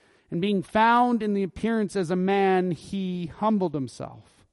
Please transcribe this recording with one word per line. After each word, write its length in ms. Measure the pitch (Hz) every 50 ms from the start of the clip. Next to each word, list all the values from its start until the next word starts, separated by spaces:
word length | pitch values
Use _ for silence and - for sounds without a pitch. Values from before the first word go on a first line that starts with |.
| _ _ _ _ _ -
And 120 | 160 170
being 200 | 185 208 208 190
found 600 | - - - 214 220 233 233 240 247 247 240 220
in 100 | 214 208
the 100 | 202 196
appearance 540 | 196 165 - - - 220 233 220 208 175 -
as 140 | 202 180 151
a 40 | 185
man, 580 | 185 185 190 196 196 196 190 185 185 180 185
he 520 | 165 - - - 196 196 190 185 180 180 175
humbled 480 | 156 - - 208 220 214 202 185 165
himself 720 | 143 147 131 120 - - - - 120 113 - _ _ _ _ _